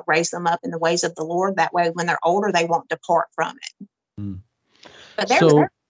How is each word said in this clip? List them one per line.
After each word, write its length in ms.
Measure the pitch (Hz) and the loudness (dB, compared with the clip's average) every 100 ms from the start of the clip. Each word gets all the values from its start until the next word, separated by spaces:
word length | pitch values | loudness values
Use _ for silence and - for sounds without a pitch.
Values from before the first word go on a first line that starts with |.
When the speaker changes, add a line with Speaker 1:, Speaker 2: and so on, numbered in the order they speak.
| - | 0
Speaker 1:
raise 240 | 160 175 | 0 -2
them 160 | 175 175 | -4 -2
up 140 | 170 | -4
in 80 | 170 | -4
the 80 | 165 | -2
ways 240 | 165 170 | 0 0
of 100 | 170 170 | -2 -6
the 80 | |
Lord. 320 | 160 175 190 190 | -6 -2 -2 0
That 180 | 160 | -2
way, 160 | 180 170 | 0 -2
when 160 | 170 175 | -2 -2
they're 120 | 151 | 0
older, 280 | 165 190 208 | 0 0 0
they 120 | 180 | 0
won't 240 | 170 165 - | 0 -2 -4
depart 380 | 156 - 165 - | -8 -2 -2 -2
from 220 | - 160 - - - | -4 -6 -8 -16 -18
it. 80 | 202 _ _ - | -20 _ _ -12
Speaker 2:
Mm. 180 | 101 92 - _ _ _ - - - - | -10 -12 -16 _ _ _ -20 -20 -12 -6
Speaker 1:
But 120 | 196 | 0
they're, 100 | - | 4
Speaker 2:
So 80 | 165 147 165 _ | 6 6 4 _